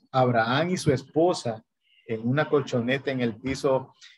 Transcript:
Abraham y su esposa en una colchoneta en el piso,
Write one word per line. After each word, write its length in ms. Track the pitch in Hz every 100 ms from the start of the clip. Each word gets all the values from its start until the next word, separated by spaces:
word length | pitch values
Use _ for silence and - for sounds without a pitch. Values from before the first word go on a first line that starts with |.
| -
Abraham 580 | 131 127 117 113 135 175
y 80 | 185
su 140 | 151
esposa 720 | 127 - 151 170 170 120 110 - _ _ _ -
en 220 | 110 117
una 200 | 143 147
colchoneta 640 | 147 131 127 117 135 139
en 120 | 131
el 160 | 120 110
piso, 580 | 131 131 143 131 131 _ -